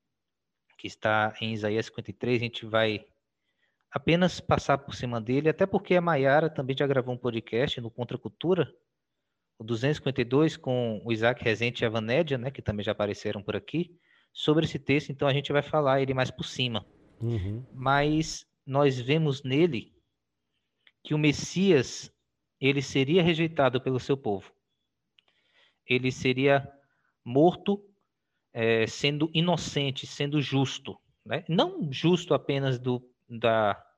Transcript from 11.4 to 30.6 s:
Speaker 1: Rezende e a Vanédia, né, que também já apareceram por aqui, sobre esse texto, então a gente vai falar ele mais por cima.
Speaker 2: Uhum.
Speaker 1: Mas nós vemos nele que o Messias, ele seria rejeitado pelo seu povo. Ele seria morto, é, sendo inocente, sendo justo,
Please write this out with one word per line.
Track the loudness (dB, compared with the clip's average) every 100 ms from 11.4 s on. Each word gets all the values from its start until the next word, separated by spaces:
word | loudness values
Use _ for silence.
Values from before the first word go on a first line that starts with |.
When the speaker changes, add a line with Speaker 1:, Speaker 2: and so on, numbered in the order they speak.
Speaker 1:
Rezende | 0 0 0 0
e | -2
a |
Vanédia, | -2 0 0 0 -2
né, | -6
que | -6
também | -6 -4
já | -4
apareceram | -2 -2 -2 -6 -6
por | -4
aqui, | -6 -4 -6 -6 -10 _ _ _
sobre | -4 2 2
esse | 2 -4
texto, | 0 0 0
então | -2 0
a |
gente | 0 0
vai | -2
falar | 0 0 2 2
ele | 0
mais | -2 -2
por | -4
cima. | -10 -4 -4 -4 -8 _ _ -8
Speaker 2:
Uhum. | -4 -2 -4 -8 -12
Speaker 1:
Mas | -6 0 2 2 0 -2 -8 -16 _ -4
nós | 2 2 2
vemos | 0 2 2 -2
nele | 0 2 2 0 -8 _ _ _ _ _ _ _ _ _ _ _
que | -4
o | 2
Messias, | 2 2 -4 0 6 4 4 -8 -16 _ _ _ _ -2
ele | 0 0
seria | 0 0 2 4
rejeitado | 4 2 0 2 2 2
pelo | -2 -2
seu | -2 -2
povo. | -2 -6 -8 _ _ _ _ _ _ _ _ _ _ _ _ _ -2
Ele | 0 0
seria | -2 -2 2 4 2 0 -18 _ _ _ _
morto, | -2 4 4 4 -2 -4 -4 _ _ _ _ _ _
é, | -2 2 2 0
sendo | -2 -4 -2 -2
inocente, | 0 0 0 -2 -4 -4 -6
sendo | -10 -6 -2 -2
justo, | 0 0